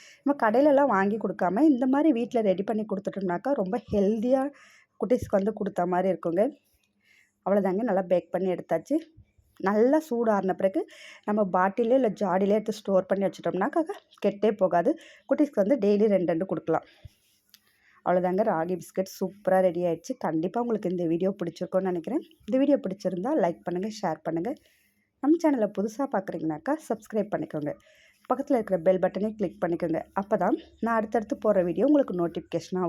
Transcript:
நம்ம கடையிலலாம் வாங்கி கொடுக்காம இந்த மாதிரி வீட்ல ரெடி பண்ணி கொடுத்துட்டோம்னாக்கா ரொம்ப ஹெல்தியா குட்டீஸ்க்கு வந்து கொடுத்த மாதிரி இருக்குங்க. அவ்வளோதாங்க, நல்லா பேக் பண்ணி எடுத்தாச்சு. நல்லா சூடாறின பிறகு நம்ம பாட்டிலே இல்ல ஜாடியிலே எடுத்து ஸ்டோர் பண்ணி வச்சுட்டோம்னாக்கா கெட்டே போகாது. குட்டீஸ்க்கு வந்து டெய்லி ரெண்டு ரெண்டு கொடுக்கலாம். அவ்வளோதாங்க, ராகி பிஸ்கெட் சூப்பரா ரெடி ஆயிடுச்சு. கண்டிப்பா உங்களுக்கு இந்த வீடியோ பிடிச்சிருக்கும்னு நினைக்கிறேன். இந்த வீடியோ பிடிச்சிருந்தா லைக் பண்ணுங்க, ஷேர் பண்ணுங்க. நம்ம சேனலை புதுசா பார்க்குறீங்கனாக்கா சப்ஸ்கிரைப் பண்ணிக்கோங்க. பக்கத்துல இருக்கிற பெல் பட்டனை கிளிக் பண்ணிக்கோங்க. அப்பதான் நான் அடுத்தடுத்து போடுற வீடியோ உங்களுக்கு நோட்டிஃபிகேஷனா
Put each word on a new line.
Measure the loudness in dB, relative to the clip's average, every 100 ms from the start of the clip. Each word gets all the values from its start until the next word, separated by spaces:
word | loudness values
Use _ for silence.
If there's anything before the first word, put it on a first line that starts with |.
| -20 -6
நம்ம | -4 0
கடையிலலாம் | 2 4 4 4 4
வாங்கி | 2 0 -2
கொடுக்காம | -4 -2 -2 4 4
இந்த | 4 2
மாதிரி | 2 2 2
வீட்ல | 0 0 2
ரெடி | 0 -2
பண்ணி | -4 -4
கொடுத்துட்டோம்னாக்கா | -6 -6 -6 -4 -4 -2 -2
ரொம்ப | -2 -6 -2
ஹெல்தியா | 0 2 0 2 2 0 -8 -20 _ _ -8
குட்டீஸ்க்கு | -2 -2 0 0
வந்து | 0 -4
கொடுத்த | -4 -2 0
மாதிரி | 0 0
இருக்குங்க. | -2 -2 0 -2 -4 _ _ _ _ _ _ _ _ 0
அவ்வளோதாங்க, | 0 2 0 0
நல்லா | 0 2
பேக் | 0 0 -2
பண்ணி | -2 -2
எடுத்தாச்சு. | -2 -4 -2 -4 -4 -16 _ _ _ -6 0
நல்லா | 2 4 2 0
சூடாறின | -2 2 2 0 0
பிறகு | 0 0 -6 -10 -20 -12 -4
நம்ம | -2 0 2
பாட்டிலே | 2 0 2 2
இல்ல | 2 0
ஜாடியிலே | 0 2 2 2
எடுத்து | -2 -6
ஸ்டோர் | -2 0 0
பண்ணி | 0 -2
வச்சுட்டோம்னாக்கா | -2 -4 -2 0 0 -2 -6 -20 _ -4
கெட்டே | 0 0 2
போகாது. | 2 2 2 -2 -8 -20 -2
குட்டீஸ்க்கு | 0 2 0
வந்து | 0 2 4
டெய்லி | 4 4 2
ரெண்டு | 2
ரெண்டு | -2 -2
கொடுக்கலாம். | -4 -2 -4 -4 _ -20 _ _ _ _ -20 _ _ _ _ -2
அவ்வளோதாங்க, | 0 0 0 0
ராகி | -2 -4 -6
பிஸ்கெட் | -6 -6 -6 -6
சூப்பரா | -8 -6 2 4 2
ரெடி | 0 -2
ஆயிடுச்சு. | -2 -6 -6 -4
கண்டிப்பா | -2 -2 -4 -4
உங்களுக்கு | -4 -2 -2
இந்த | -2
வீடியோ | 0 -2 -4
பிடிச்சிருக்கும்னு | -8 -8 -4 -2 -2
நினைக்கிறேன். | -4 -4 -6 -8 _ -4
இந்த | 0
வீடியோ | 2 2 0
பிடிச்சிருந்தா | -6 -6 -4 -2 0 0
லைக் | -2 -6
பண்ணுங்க, | -6 -6 -6
ஷேர் | -6 -4 -6
பண்ணுங்க. | -4 -6 -8 _ _ _ _ _ _
நம்ம | 0 2
சேனலை | 2 2 0 -2
புதுசா | -4 -4 -4
பார்க்குறீங்கனாக்கா | -2 -4 -4 -4 -4 -4 -4 -4
சப்ஸ்கிரைப் | -8 -4 -4 -4
பண்ணிக்கோங்க. | -6 -6 -6 -6 -8 _ _ _ _ -2
பக்கத்துல | -2 2 0
இருக்கிற | 2 0 2
பெல் | 2
பட்டனை | 0 0 -4 -2
கிளிக் | -4 -2
பண்ணிக்கோங்க. | -4 -2 -2 -4 -4 -6
அப்பதான் | -2 0 0 -2 -6 _
நான் | -2 0
அடுத்தடுத்து | 0 -2 -2 -2 2
போடுற | 2 2
வீடியோ | 2 4
உங்களுக்கு | 4 2 -2
நோட்டிஃபிகேஷனா | -2 -4 -6 -8 -4 -4